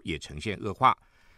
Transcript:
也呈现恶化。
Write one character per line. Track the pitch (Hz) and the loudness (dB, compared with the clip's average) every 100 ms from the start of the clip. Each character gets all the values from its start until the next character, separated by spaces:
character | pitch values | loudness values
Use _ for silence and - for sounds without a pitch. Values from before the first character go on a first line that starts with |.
| - | -4
也 | 76 | -6
呈 | - 76 | -8 -8
现 | 107 92 | -6 -4
恶 | 107 | -6
化。 | 92 127 - - - - | 4 4 4 -4 -20 -20